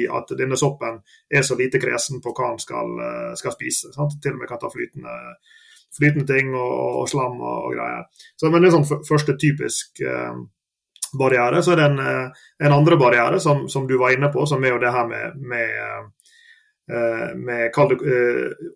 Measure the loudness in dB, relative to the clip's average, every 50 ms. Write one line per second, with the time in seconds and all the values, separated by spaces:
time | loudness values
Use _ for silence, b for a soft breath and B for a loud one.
0 | -2 -2 -2 -4 -6 -6 -6 -4 -2 -2 0 0 0 0 -2 -2 -8 -10 -10 -10
1 | _ b b b b b 0 0 2 2 0 0 -2 0 0 0 0 0 -2 -2
2 | -4 -6 -8 -8 -8 -8 -6 -4 -4 -4 -4 -6 -10 -10 -8 -8 -6 -6 -8 -8
3 | -8 -8 -8 -8 -8 -10 -10 -8 -8 -8 -8 -8 -6 -4 -4 -4 -4 -6 -6 -4
4 | -4 -4 -4 -4 -6 -6 -6 -6 -10 -10 -10 -8 -10 -10 -8 -8 -10 -10 -10 -14
5 | -14 -14 -14 -14 -14 -16 -18 _ b b b b b b b b b b -4 0
6 | 2 2 2 2 0 0 0 0 0 -2 -2 -4 -4 -2 -2 -2 -2 -2 -2 -2
7 | -4 -2 -2 -2 -2 -4 -4 -6 -8 -6 -6 -6 -6 -6 -6 -6 -6 -8 -8 -10
8 | -12 _ _ _ -20 -20 _ -2 0 4 6 8 8 8 8 6 4 2 0 -4
9 | -2 2 2 2 2 2 0 2 2 2 2 2 -2 -4 -4 -6 -8 -8 -8 -6
10 | -6 -4 -4 -4 -6 -6 -8 -10 -12 -16 _ _ _ _ _ _ _ _ _ -10
11 | -10 -8 -2 0 2 2 4 4 2 2 2 2 4 4 4 4 4 4 2 2
12 | -2 -2 -2 -4 -4 -6 -10 b b b b b 4 4 6 6 6 6 6 6
13 | 6 6 6 4 4 2 2 2 2 2 2 2 0 -4 -4 -4 -2 0 2 2
14 | 4 4 4 4 2 0 2 0 0 0 0 2 2 2 2 2 0 0 2 0
15 | 0 -2 -4 -6 -8 -8 -10 -10 -10 -6 -4 -4 -4 -4 -4 -6 -8 -8 -10 -10
16 | -12 -16 _ _ b b b b b b b b b b b b _ -8 -4 -2
17 | 0 0 0 -2 -4 -6 -8 -8 -6 -6 -2 -2 -2 0 2 4 4 4 4 2
18 | 0 0 2 2 2 2 2 0 -2 -4 -6 -10 -14 -12 -6